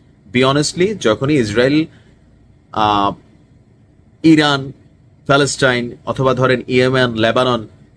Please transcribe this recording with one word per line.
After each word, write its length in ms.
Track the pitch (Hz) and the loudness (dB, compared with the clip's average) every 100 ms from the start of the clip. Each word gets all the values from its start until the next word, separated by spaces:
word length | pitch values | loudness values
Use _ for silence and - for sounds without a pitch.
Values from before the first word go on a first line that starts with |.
| _ _ - | _ _ -6
Be 100 | 123 | 0
honestly, 520 | 131 143 151 165 190 202 | 2 0 -2 -2 -2 0
যখনই 440 | 113 107 135 151 | -2 0 0 0
ইসরায়েল, 460 | 110 104 131 151 160 - - _ _ _ _ _ _ | 0 0 2 0 -2 -8 -20 _ _ _ _ _ _
আহ, 420 | 110 107 104 101 - - _ _ _ _ _ _ _ _ _ | -2 0 2 0 -4 -14 _ _ _ _ _ _ _ _ _
ইরান, 480 | 160 156 147 139 135 - _ _ _ _ - | 2 4 4 -2 -6 -16 _ _ _ _ 0
প্যালেস্টাইন 720 | 139 139 - 135 123 120 - - | 0 0 0 0 0 -4 -10 -10
অথবা 280 | 117 131 | -4 -2
ধরেন 280 | 127 131 123 120 | 0 0 0 0
ইয়েমেন, 460 | 127 127 131 123 | 0 2 2 -2
লেবানন, 540 | 110 113 120 127 120 107 - - | 0 0 0 0 -2 -6 -18 -20